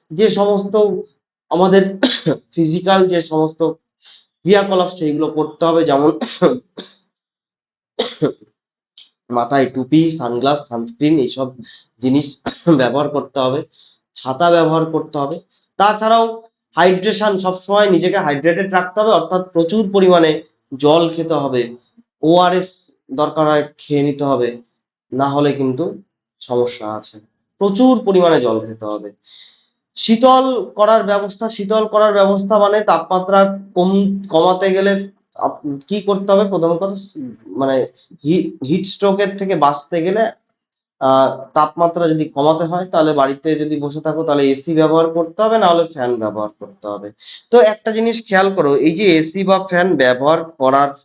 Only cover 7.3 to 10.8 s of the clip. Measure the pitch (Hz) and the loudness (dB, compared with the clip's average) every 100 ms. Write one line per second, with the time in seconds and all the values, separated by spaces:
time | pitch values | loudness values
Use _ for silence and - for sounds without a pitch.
7.3 | _ _ _ _ _ _ - - - 143 | _ _ _ _ _ _ -8 -8 -4 -6
8.3 | - _ _ _ _ _ _ - _ _ | -6 _ _ _ _ _ _ -20 _ _
9.3 | 120 117 139 127 131 127 151 165 160 120 | -4 0 0 -2 -4 0 2 2 -2 -6
10.3 | 120 135 147 - 117 | -2 -2 -2 -6 -10